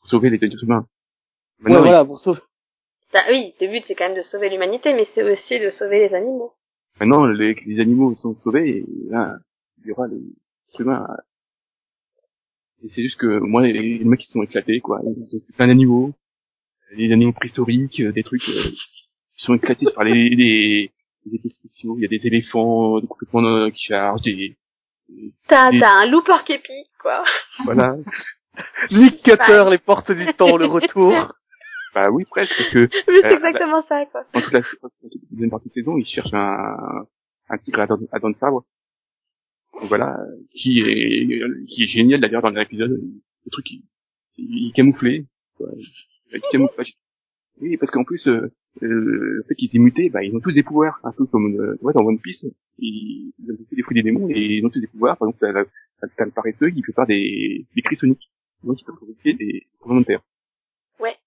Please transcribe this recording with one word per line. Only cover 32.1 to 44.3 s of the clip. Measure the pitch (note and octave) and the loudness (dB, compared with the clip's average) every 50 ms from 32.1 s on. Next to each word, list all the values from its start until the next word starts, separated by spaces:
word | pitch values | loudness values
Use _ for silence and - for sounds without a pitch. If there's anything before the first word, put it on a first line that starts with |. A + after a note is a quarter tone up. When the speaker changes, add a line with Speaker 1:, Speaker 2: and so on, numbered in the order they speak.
Speaker 1:
oui, | A2 - F#3+ | 2 0 -4
presque, | _ - - G3 F3+ - | _ -4 -4 -4 -2 -2
parce | - - - | -4 -4 2
que, | - A#2+ | 4 4
Speaker 3:
Mais | A#2+ A#2+ - G4+ - - F4+ F#4+ | 4 4 2 -2 0 6 6 6
c'est | F#4+ | 8
Speaker 1:
euh, | - G4 | 8 4
Speaker 3:
exactement | D4+ D#4 E4 D#4+ - F4+ D#4 D#4 D#4+ D#4 | 4 2 -2 -2 -2 -2 0 0 -2 -2
ça, | _ D4+ C#4+ C#4+ C#4+ | _ -4 -4 -4 -6
quoi. | _ - - _ - | _ -14 -14 _ -6
Speaker 1:
dans | - | -6
toute | - - - | -4 0 -2
la, | B2+ | -2
dans | A#2+ - - _ - B2 _ _ _ | -2 -2 -14 _ -18 -20 _ _ _
toute | A#2+ - | -20 -20
la | - _ _ | -20 _ _
deuxième | - A2 A#2 A#2 | -8 -4 -4 -4
partie | A#2 A2+ _ A#2 | -4 -6 _ -12
de | _ | _
saison, | B2 A#2 C#3+ E3+ D3+ | -8 -6 -4 -2 -4
ils | A2+ | -4
cherchent | - - - - - - | -4 -8 -8 -8 -6 -4
un, | G#2 G2+ G2+ G2 G#2+ - G#2+ G#2+ - - A2 - G#2 G2+ _ _ _ _ _ _ _ _ _ | -4 -4 -4 -4 -6 -6 -8 -10 -10 -12 -12 -12 -12 -14 _ _ _ _ _ _ _ _ _
un | A2 G#2+ | -12 -10
tigre | _ - - G#2+ | _ -8 -4 -4
à | G#2 | -2
dents, | G2 A2 G2+ A2 - - | -2 -2 -4 -4 -8 -10
à | A2+ | -6
dents | A2 A2 | -4 -4
de | G#2+ _ | -4 _
sabre. | - C#3 C#3 B2 _ _ _ _ _ _ _ _ _ _ _ _ _ _ _ _ _ _ _ _ _ _ _ | -2 -2 -2 -2 _ _ _ _ _ _ _ _ _ _ _ _ _ _ _ _ _ _ _ _ _ _ _
Donc | - - G2 | -16 -6 -4
voilà, | G#2 G2+ - C#3 C3+ - - - - - - _ _ | -2 -2 -2 -4 -6 -10 -12 -14 -18 -20 -20 _ _
qui | - - C3 B2+ A#2+ | -6 -2 0 2 2
est, | A2 A2 G#2+ A2 A#2 A2+ A2+ A#2 B2 B2 B2 A#2 A2+ B2 C3 - - - | 2 2 0 0 -2 -2 -2 -2 -2 -2 -4 -4 -6 -8 -10 -10 -14 -16
qui | - - A2+ | -6 -4 -4
est | G#2+ | -2
génial | A#2 A2+ A2+ B2 C#3 C#3 B2 | 0 2 4 4 4 4 2
d'ailleurs | A2 A2 A#2 | 0 -2 -2
dans | A#2 A2 | -2 -2
l'épisode. | G2+ G#2+ G#2+ - - G#2 A2 A#2+ C3 | -2 -2 -6 -6 -6 -6 -6 -6 -6
Le | - - - G#3+ G#3 _ _ _ _ _ - | -6 -8 -14 -16 -18 _ _ _ _ _ -16
truc, | - - - - - | -16 -14 -14 -16 -18
il, | - _ _ _ _ _ _ _ _ _ _ | -20 _ _ _ _ _ _ _ _ _ _